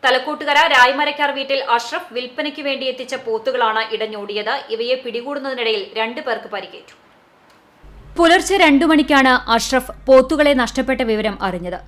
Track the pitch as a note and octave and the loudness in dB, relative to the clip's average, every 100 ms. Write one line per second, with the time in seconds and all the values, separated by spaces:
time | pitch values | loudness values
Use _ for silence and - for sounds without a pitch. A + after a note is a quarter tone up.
0 | C4+ B3+ C4 D4 D4 C#4+ D#4+ C4+ B3 C4+ | 2 0 -2 -6 0 2 4 6 4 4
1 | D4 C#4+ C#4+ C4+ C4+ C#4 C4 - - E4 | -2 0 -2 -2 -4 -4 0 -2 -2 -8
2 | - A3+ B3 C4+ D4 D4 C#4+ B3+ C4 B3+ | -8 -10 -10 -8 -8 -6 -6 -4 -6 -8
3 | B3+ C4 A#3 A3 A#3+ B3 A3+ G#3+ A3 G#3+ | -8 -8 -6 -4 -2 0 0 0 -4 -6
4 | A3 G#3+ G3+ G#3 G3+ C#4 - A3 A#3+ B3+ | -8 -8 -8 -6 -4 -6 -6 -6 -4 -4
5 | B3 A#3 B3 C#4+ C4+ B3+ A3+ G#3+ G3 A3 | -4 -8 -8 -8 -8 -6 -4 -4 -6 -6
6 | A3+ A#3+ C4 A3 - G3+ F3+ - - _ | -6 -6 -6 -8 -8 -12 -12 -20 -20 _
7 | _ _ _ _ _ _ _ _ - - | _ _ _ _ _ _ _ _ -20 -20
8 | - - E4+ F4 - F#4+ D#4+ C#4 D#4+ D#4 | -14 2 4 4 2 2 4 6 4 2
9 | - C#4+ C4 B3 - A3+ - C4 B3+ - | 4 4 4 2 2 -2 2 -2 -2 -10
10 | - C4 C4 D#4 D4 C4+ A#3+ - C4 B3+ | 6 6 6 2 2 2 0 -2 -2 -2
11 | A#3 G#3+ G#3+ G3+ G3 F3+ F3 F3+ | -2 0 -2 -4 -6 -6 -8 -10